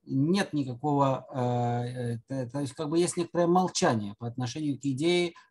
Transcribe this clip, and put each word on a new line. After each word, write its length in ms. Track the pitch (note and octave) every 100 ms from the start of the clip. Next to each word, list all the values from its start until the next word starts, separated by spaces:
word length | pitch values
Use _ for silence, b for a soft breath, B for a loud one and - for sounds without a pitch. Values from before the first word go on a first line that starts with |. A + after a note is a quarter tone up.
| -
нет 460 | C3+ D3+ G3 F#3
никакого, 720 | D3 B2+ A#2+ D3+ C#3+ C3+ C3 -
э, 800 | C#3 B2 A#2+ A#2+ A#2+ B2 B2+ A#2+
э, 40 | A#2 -
то, 220 | C3+ A#2+
то 100 | C#3+
есть 140 | C#3
как 160 | - D3+
бы 80 | E3
есть 160 | F3 -
некоторое 320 | E3+ E3+ E3+
молчание 640 | F#3 F3+ - F3 A2+ G2+ G#2
по 80 | A#2+
отношению 500 | A#2+ B2 D#3 D3+ B2
к 60 |
идее 480 | C#3+ C3 E3+ F3 E3+ b b